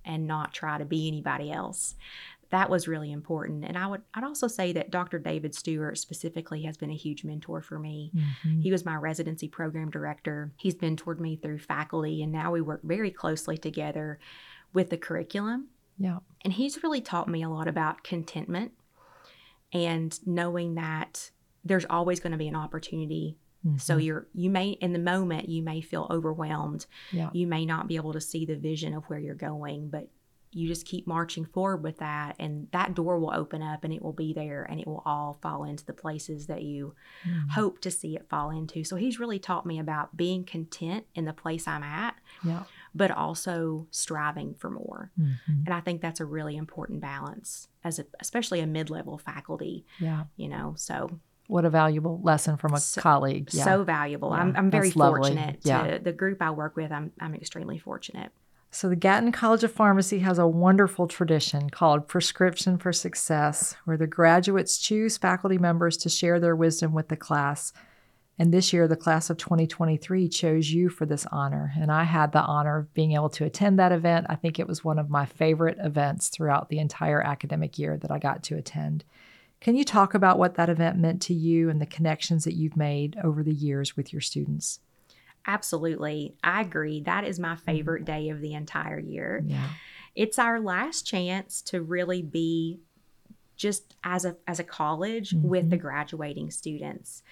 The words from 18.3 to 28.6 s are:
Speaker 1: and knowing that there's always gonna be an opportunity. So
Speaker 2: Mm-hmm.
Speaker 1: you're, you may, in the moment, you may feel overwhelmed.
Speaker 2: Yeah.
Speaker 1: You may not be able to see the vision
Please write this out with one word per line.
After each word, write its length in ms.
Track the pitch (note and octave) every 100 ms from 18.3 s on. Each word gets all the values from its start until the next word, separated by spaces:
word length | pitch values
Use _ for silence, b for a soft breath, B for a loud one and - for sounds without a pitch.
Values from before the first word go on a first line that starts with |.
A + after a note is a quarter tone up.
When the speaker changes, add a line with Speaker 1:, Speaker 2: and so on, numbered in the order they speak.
| D#3+ D#3 F3 A#3 - _ b b b b b b b _
Speaker 1:
and 460 | F3 E3+ E3 D#3+ - F3+
knowing 480 | F3 F3 F3 E3+
that 560 | E3 D#3+ D#3 - - - _ _ _
there's 220 | F3 F#3+ -
always 320 | E3+ F3 F3+
gonna 160 | F3 D#3+
be 120 | D3+
an 80 | D#3
opportunity. 800 | D#3 D#3+ - D#3+ D#3 D#3+ D#3 D#3 _ _ E3 C#3+
So 160 | -
Speaker 2:
Mm-hmm. 60 | D#3
Speaker 1:
you're, 260 | D#3 D#3 -
you 160 | F3+ F#3
may, 180 | F#3+ G3
in 200 | G3+ F3+
the 60 | F3
moment, 500 | F3 F#3 F3+ D#3+ -
you 140 | E3
may 180 | D#3+ D#3+
feel 260 | D#3+ E3 D#3
overwhelmed. 760 | E3 D#3+ D#3+ D#3 D#3 D3+ D3+ - B B
Speaker 2:
Yeah. 200 | F3 D#3+
Speaker 1:
You 140 | F3 F3
may 180 | D#3+
not 240 | D#3+ D#3+ -
be 80 | D#3+
able 160 | D#3
to 80 | D#3
see 240 | - E3
the 120 | D#3+
vision 360 | D3